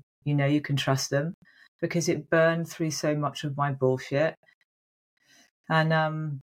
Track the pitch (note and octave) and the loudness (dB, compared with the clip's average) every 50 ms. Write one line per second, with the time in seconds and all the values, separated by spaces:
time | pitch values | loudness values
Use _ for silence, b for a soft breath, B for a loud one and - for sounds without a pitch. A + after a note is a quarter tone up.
0 | - _ _ _ - D3 D3 C#3+ C#3 C#3 D3 D3 D3 - C#3+ C3 - C#3 C3+ C3 | -6 _ _ _ -2 0 2 2 2 2 2 0 0 0 -2 0 0 0 0 0
1 | - - C#3+ C#3 D3 E3 - - b b b b b b _ _ - E3 - F3 | 0 -2 -2 -2 -2 -4 -6 -10 b b b b b b _ _ -4 -2 -2 0
2 | E3 F3+ E3 D3+ D#3 - E3+ E3 D#3+ E3 E3 E3+ E3 D#3+ - - E3 D#3 D3 - | 0 0 0 -2 -2 0 2 4 4 4 2 0 -4 -6 -6 -4 -4 -4 -2 -2
3 | - D3+ D3+ D3 D3 C#3+ - - - D3 C#3 C#3+ C#3+ C#3+ C3+ C3+ C3+ C3 C3 C3 | -2 -2 0 0 -2 -4 -4 -6 -6 -6 -4 -2 -2 -2 0 0 2 2 2 0
4 | - - C3+ C#3 D#3 D#3+ - - b b b b b _ _ _ _ _ _ _ | -2 -2 0 0 0 0 -2 -6 b b b b b _ _ _ _ _ _ _
5 | _ _ b b b b b b b b _ _ _ - D#3+ D#3+ D#3 D#3+ D#3+ D#3 | _ _ b b b b b b b b _ _ _ 0 2 2 4 4 2 2
6 | D#3 D#3 D#3 D#3 D#3 D#3 C#3+ C3+ | 2 0 -2 -4 -6 -6 -8 -8